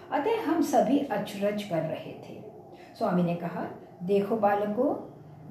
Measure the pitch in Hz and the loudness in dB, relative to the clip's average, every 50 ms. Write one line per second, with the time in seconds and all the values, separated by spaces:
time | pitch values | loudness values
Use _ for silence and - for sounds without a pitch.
0 | - - - 302 285 440 466 427 - 277 339 339 277 - - 240 196 196 269 294 | -8 -2 -2 0 2 2 2 2 2 0 2 2 2 4 6 4 6 6 4 2
1 | - - 208 202 - - - 196 196 208 208 208 - - 170 160 156 156 - - | 2 0 -2 -2 -4 -4 -4 -2 -2 0 0 -2 -4 -2 -2 -2 -2 -2 -4 -6
2 | - - - - - - - - - - - - - - - - - - - - | -8 -12 -14 -14 -14 -14 -14 -14 -14 -16 -16 -18 -20 -20 -20 -20 -20 -14 -8 -2
3 | 233 202 175 180 175 170 170 170 - 170 170 220 - - - - - - - - | 0 2 4 4 4 2 0 -2 -4 -6 -6 -6 -6 -8 -8 -12 -16 -18 -14 -6
4 | 180 180 202 196 202 - 233 220 202 202 202 202 208 202 208 247 269 - - - | 0 2 2 4 4 2 2 4 4 4 4 4 2 0 2 2 2 2 2 -2
5 | - - - - - - - - - - | -6 -12 -16 -18 -18 -20 -20 -16 -12 -6